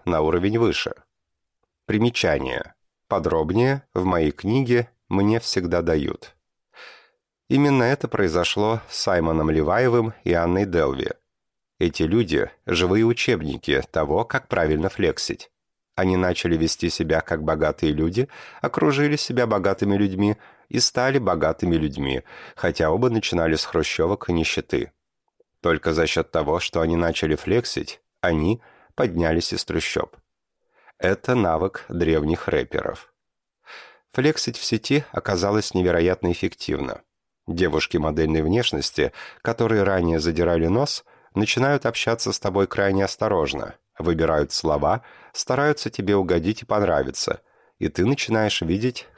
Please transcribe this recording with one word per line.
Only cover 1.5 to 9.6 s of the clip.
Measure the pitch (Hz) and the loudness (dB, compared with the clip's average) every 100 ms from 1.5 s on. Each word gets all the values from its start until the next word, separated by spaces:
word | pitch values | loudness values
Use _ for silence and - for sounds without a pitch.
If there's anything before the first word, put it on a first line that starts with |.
| _ _ _ - | _ _ _ -4
Примечание. | 104 120 - 90 69 65 60 - _ _ _ - | 0 0 0 0 0 -2 -6 -8 _ _ _ -4
Подробнее | 98 80 80 80 104 127 139 - | -2 0 0 0 2 2 0 -4
в | 92 92 | -2 0
моей | 87 78 | 2 2
книге | - 98 127 123 120 117 _ - | 0 0 0 2 0 0 _ -2
"Мне | 98 101 113 | 2 2 2
всегда | - 98 87 87 | 0 -2 0 0
дают". | 82 80 69 - - _ _ _ _ - - - _ _ _ _ - | 2 0 0 -6 -14 _ _ _ _ -20 -20 -20 _ _ _ _ 0
Именно | 135 143 135 | 2 4 4
это | 120 143 131 | 4 2 -2
произошло | - 90 87 87 101 107 113 - | 0 2 2 0 0 0 0 -4
с | - | -4
Саймоном | - 90 82 80 78 | 0 2 2 2 2
Леваевым | 78 | 2